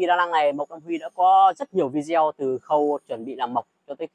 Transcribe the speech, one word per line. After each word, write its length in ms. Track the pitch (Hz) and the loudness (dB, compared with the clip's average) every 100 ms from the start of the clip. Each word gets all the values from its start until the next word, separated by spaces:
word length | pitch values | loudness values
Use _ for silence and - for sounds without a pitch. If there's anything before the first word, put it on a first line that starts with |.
| 175 | 0
đa 80 | 175 | 0
năng 160 | 175 | 0
này, 220 | 165 147 | 0 0
Mộc 180 | 143 147 | 0 -6
Lam 100 | 165 | -12
Huy 160 | 156 165 | -8 -8
đã 120 | 160 - | -8 0
có 380 | 180 190 190 175 | 4 6 4 2
rất 160 | 277 | -4
nhiều 140 | 190 143 | -2 -2
video 440 | 147 147 165 156 - | -2 -2 0 0 0
từ 220 | 135 127 | -4 -4
khâu 400 | - 151 147 143 - | -2 0 2 -2 -6
chuẩn 180 | 120 113 | -12 -10
bị 100 | 127 | -8
làm 180 | 120 | -6
mộc 140 | 123 - _ - | -4 -6 _ -16
cho 80 | 139 | -12
tới 120 | 160 | -12